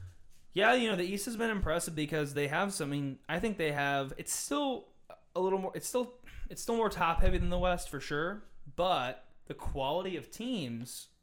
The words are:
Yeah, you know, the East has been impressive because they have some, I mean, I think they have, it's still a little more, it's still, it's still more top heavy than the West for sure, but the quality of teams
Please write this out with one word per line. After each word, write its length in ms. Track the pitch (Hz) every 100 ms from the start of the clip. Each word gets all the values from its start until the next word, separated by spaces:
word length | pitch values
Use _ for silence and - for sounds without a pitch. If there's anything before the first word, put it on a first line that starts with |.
| - - - - -
Yeah, 220 | 170 220
you 140 | 254 226
know, 80 | 180
the 80 |
East 220 | 180 202 240
has 100 | 220
been 140 | 226
impressive 440 | 208 156 170 170
because 400 | 156 147 156 143
they 140 | 143 143
have 240 | 160 202
some, 160 | 190 143
I 20 |
mean, 260 | 143 139 131 -
I 100 | 170
think 200 | 226 190
they 140 | 156
have, 400 | 143 143 139 135 -
it's 160 | -
still 560 | - - 294 277 240 - - - - - 180
a 40 |
little 180 | 190 196
more, 140 | 190
it's 120 | - -
still, 280 | 247 247 - - - -
it's 120 | -
still 140 | - 233
more 120 | 214
top 320 | 165 165 165
heavy 180 | 185 180
than 120 | 175
the 80 | 180
West 300 | 180 175 -
for 100 | 139
sure, 440 | - 147 170 208 - - 143 -
but 480 | 185 151 123 - - - -
the 80 |
quality 600 | 147 - 143 135 170 190 160
of 140 | -
teams 800 | - 247 226 123 117 127 - - _